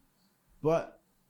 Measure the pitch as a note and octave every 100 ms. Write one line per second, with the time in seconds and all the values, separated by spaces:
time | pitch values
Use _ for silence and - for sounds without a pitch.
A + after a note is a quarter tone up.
0 | _ _ _ _ _ - D3+ E3 - -
1 | _ _